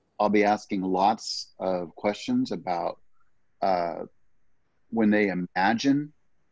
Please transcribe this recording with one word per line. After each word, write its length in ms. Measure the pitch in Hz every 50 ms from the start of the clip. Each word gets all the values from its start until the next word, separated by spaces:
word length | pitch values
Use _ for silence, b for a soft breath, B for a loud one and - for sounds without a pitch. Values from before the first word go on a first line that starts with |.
| _ _ _ -
I'll 100 | 104 101
be 160 | 104 107 104
asking 380 | 104 107 107 - - 107 95 92
lots 680 | 92 92 92 95 107 117 110 - - - - - - _ -
of 340 | 95 92 92 90 87 80 -
questions 580 | - - 104 104 - - - 123 123 131 120 107
about, 460 | 87 80 92 90 85 85 85 - - - - - - - _ _ _ _ _ _ -
uh, 440 | - 98 92 87 85 85 80 85 90 - _ _ _ _ _ _ _ _ _ _ _ _ _ _ _ -
when 180 | 117 113 110 104
they 180 | 107 104 104 98
imagine 840 | 90 90 90 - - 90 95 104 113 113 135 139 139 143 151 151 - _ _ _ _ _ _ _